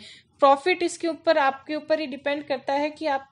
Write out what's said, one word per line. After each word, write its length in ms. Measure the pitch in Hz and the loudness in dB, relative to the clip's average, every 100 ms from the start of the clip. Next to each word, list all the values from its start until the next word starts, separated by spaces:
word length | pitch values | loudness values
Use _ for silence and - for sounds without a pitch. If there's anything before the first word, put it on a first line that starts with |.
| - - _ - | -10 -20 _ 2
प्रॉफिट 420 | 277 277 359 349 | 4 4 2 0
इसके 240 | 349 - 339 | -2 -4 -6
ऊपर, 300 | 311 - 311 | -4 0 2
आपके 360 | 269 269 - 302 | 2 0 -6 -8
ऊपर 240 | 302 311 | -2 -2
ही 60 | 302 | -2
डिपेंड 360 | 269 285 294 294 | -6 -4 -4 -4
करता 280 | 262 - 277 | -6 -2 -2
है 140 | 302 | -2
कि 140 | 302 311 | -4 -2
आप 220 | 277 277 | -2 -4